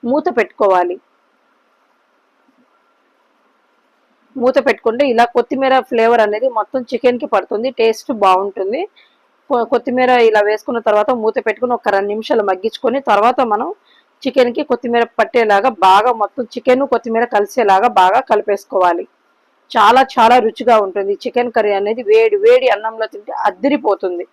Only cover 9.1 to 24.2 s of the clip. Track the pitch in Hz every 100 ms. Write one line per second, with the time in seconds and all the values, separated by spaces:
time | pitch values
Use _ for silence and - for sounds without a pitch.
9.1 | _ _ _ _ 247 233 247 240 247 247
10.1 | 247 226 214 208 214 - 233 226 214 208
11.1 | 247 220 220 214 208 240 240 233 196 202
12.1 | 214 214 254 202 185 214 - 247 262 269
13.1 | 202 220 254 247 208 285 415 _ _ _
14.1 | _ 277 262 240 233 294 240 247 233 233
15.1 | - 220 247 220 202 233 208 185 190 226
16.1 | 233 208 - 226 247 262 254 277 233 233
17.1 | 226 233 202 202 - 214 190 233 202 185
18.1 | 220 - 208 214 196 - 196 180 170 -
19.1 | _ _ _ _ _ _ 233 208 247 247
20.1 | - 226 247 220 220 240 226 196 185 196
21.1 | 202 262 247 240 233 208 196 202 226 208
22.1 | 220 226 208 220 247 254 202 220 226 220
23.1 | 208 - - 208 185 254 294 233 190 190
24.1 | 175